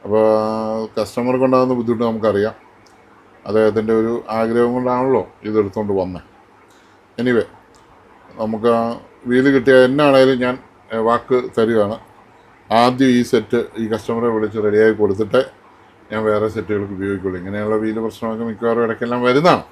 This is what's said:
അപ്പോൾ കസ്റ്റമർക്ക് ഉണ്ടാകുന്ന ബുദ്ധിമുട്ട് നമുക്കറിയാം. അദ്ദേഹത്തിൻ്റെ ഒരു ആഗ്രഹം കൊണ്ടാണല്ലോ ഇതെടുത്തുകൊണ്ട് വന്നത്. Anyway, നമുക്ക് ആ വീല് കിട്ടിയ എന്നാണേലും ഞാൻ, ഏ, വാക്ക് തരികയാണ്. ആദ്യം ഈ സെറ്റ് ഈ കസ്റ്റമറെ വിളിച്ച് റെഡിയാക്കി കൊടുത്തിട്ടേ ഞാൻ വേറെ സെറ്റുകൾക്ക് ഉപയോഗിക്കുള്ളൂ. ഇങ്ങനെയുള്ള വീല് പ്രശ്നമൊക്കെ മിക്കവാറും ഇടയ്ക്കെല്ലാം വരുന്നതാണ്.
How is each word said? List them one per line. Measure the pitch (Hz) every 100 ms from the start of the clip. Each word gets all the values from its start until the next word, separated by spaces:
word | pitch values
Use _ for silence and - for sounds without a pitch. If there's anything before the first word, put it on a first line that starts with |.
അപ്പോൾ | 101 107 110 110 110 110 110 110 110 -
കസ്റ്റമർക്ക് | 104 - 120 127 131
ഉണ്ടാകുന്ന | 131 127 123
ബുദ്ധിമുട്ട് | 117 113 117
നമുക്കറിയാം. | 113 110 101 107 107 - _ _ - _ - _ _ 104
അദ്ദേഹത്തിൻ്റെ | 107 110 107 107 110
ഒരു | 113 117 - 110
ആഗ്രഹം | 113 117 120 123
കൊണ്ടാണല്ലോ | 127 123 131 123 - _ 104
ഇതെടുത്തുകൊണ്ട് | 107 98 110 104 95
വന്നത്. | 92 87 - _ _ _ _ _ _ _ _ -
Anyway, | 123 120 95 - _ _ _ _ _ _ - 101
നമുക്ക് | 110 110 117 117
ആ | 117 117 - - 123
വീല് | 123 135 135
കിട്ടിയ | 120 131 127
എന്നാണേലും | 139 147 135 131 131
ഞാൻ, | 123 127 - _ _
ഏ, | 113 113
വാക്ക് | 117 - 127 120 -
തരികയാണ്. | 110 113 101 113 - - - _ _ _ _ 110
ആദ്യം | 123 127 131 123
ഈ | 120
സെറ്റ് | - 107 120 85 107
ഈ | 110
കസ്റ്റമറെ | 110 - 117 120 110
വിളിച്ച് | 107 107 104
റെഡിയാക്കി | 104 110 107
കൊടുത്തിട്ടേ | 104 98 107 123 135 - _ _ _ _ _
ഞാൻ | 107 110
വേറെ | 104 107 110
സെറ്റുകൾക്ക് | 92 104 101 92
ഉപയോഗിക്കുള്ളൂ. | 98 98 95 92
ഇങ്ങനെയുള്ള | 90 104 107 107
വീല് | 110 110 113
പ്രശ്നമൊക്കെ | - 113 110 117
മിക്കവാറും | 104 117 113 113
ഇടയ്ക്കെല്ലാം | 110 120 123 123
വരുന്നതാണ്. | 131 175 123 -